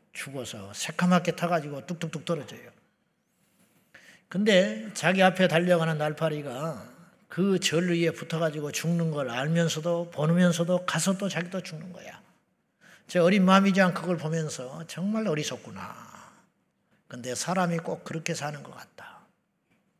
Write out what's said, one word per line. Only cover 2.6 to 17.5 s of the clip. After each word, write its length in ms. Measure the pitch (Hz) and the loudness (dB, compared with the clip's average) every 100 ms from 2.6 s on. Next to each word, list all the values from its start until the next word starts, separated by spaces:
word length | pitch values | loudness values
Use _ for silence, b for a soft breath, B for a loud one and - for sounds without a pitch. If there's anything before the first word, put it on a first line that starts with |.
| - - _ _ _ _ _ _ _ _ _ _ _ B B B _ | -20 -20 _ _ _ _ _ _ _ _ _ _ _ B B B _
근데 600 | 180 214 190 202 214 208 | 0 6 6 4 0 -8
자기 300 | - 156 190 | -2 2 6
앞에 240 | 185 185 185 | 6 6 4
달려가는 500 | 160 180 170 160 156 | 4 4 4 2 0
날파리가 920 | 151 151 160 151 143 123 160 123 87 - - _ _ | -2 -2 -2 -2 -6 -6 -6 -8 -14 -20 -20 _ _
그 320 | - 196 185 | -2 2 2
전류에 500 | - 156 180 170 170 | 2 0 0 2 0
붙어가지고 600 | - 143 165 165 151 147 | -2 -6 -2 -2 -2 -6
죽는 380 | - 160 170 165 | -4 -2 0 0
걸 180 | 147 131 | -2 -4
알면서도, 840 | 120 143 165 165 160 165 170 170 | -2 0 2 2 0 -2 -2 -4
보면서도 720 | - 156 170 180 170 170 180 180 | -2 2 6 6 4 2 0 0
가서 320 | 165 190 190 | 0 0 0
또 120 | 196 | -2
자기도 320 | 156 175 190 | -4 -6 -8
죽는 320 | - 156 180 | -10 -12 -14
거야. 280 | 170 - - _ _ _ _ _ _ b b - | -16 -18 -20 _ _ _ _ _ _ b b -2
제 80 | 180 | 4
어린 240 | 175 208 | 6 6
마미장 500 | 185 190 196 190 185 | 8 6 6 4 4
그걸 220 | - 175 170 | 2 -2 -2
보면서 720 | 156 165 156 - 127 151 165 | -2 -4 -4 -6 -10 -12 -12
"정말 400 | - 196 220 214 | -6 -4 -2 -2
어리석구나. 1040 | 151 143 120 - 95 92 - - - - _ _ _ _ _ _ _ _ | -2 -4 -8 -12 -14 -14 -16 -20 -20 -20 _ _ _ _ _ _ _ _
근데 260 | 123 120 120 | -12 -8 -6
사람이 440 | - | -2